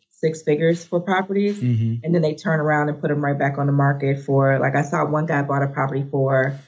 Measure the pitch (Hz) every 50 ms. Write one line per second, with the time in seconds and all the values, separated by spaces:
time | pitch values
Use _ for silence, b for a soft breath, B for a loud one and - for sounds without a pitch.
0 | _ _ _ _ - 156 156 - - 156 151 151 165 165 175 170 - - 180 170
1 | 175 196 185 190 190 196 190 202 202 202 202 208 127 123 117 110 113 113 113 117
2 | 139 160 170 175 160 156 156 - - 165 160 156 147 151 151 147 147 151 147 147
3 | - 147 143 147 147 143 143 139 139 139 139 143 139 143 139 143 139 139 139 139
4 | 139 139 139 139 - - 135 135 135 135 135 131 135 135 139 143 151 147 165 156
5 | 151 151 151 151 160 165 151 143 143 143 139 139 139 139 - 139 139 139 131 135
6 | 135 - - 139 135 135 135 131 131 139 139 - -